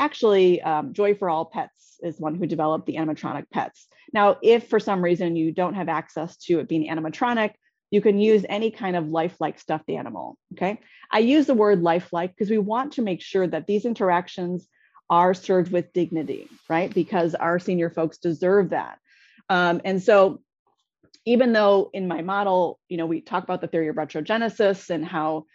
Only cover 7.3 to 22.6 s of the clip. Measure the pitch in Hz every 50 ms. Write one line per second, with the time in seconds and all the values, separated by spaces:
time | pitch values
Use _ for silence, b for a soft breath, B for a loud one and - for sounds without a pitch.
7.3 | 240 226 214 208 - _ _ _ _ _ _ _ - 208 - 226 202 202 208 220
8.3 | 220 214 185 - - 208 226 226 220 - 226 190 180 175 160 151 160 165 160 180
9.3 | 180 - 170 151 - - - - 156 151 - - 170 151 - - - 85 65 60
10.3 | - _ _ - - - 180 185 214 - B B B B B B B 214 226 233
11.3 | 277 311 277 302 269 214 214 208 208 180 170 170 165 180 180 - - 170 170 185
12.3 | - - 214 196 220 214 196 202 214 240 269 294 - - 233 202 180 160 - -
13.3 | - 196 185 170 156 156 151 - 202 208 202 240 226 - 220 185 175 175 180 -
14.3 | - - 180 175 180 180 - _ b b b b b b b - 170 170 180 180
15.3 | 190 185 - - 190 185 175 180 180 175 170 - - 185 170 170 - 160 147 -
16.3 | 135 - - - - - _ - 160 165 185 - - 190 165 - 220 180 165 170
17.3 | 160 - - 165 170 175 - - 185 175 165 170 170 170 160 156 - - - 175
18.3 | 165 147 180 180 196 202 190 165 170 139 82 60 - - _ b b b b b
19.3 | b b b b 190 180 180 175 175 170 - 190 190 190 185 - 214 202 190 190
20.3 | 139 - _ _ _ _ _ _ _ _ _ _ _ _ _ _ _ _ _ 220
21.3 | 240 226 262 240 226 220 208 202 202 196 180 - - 202 190 180 165 165 165 185
22.3 | 196 202 208 196 185 185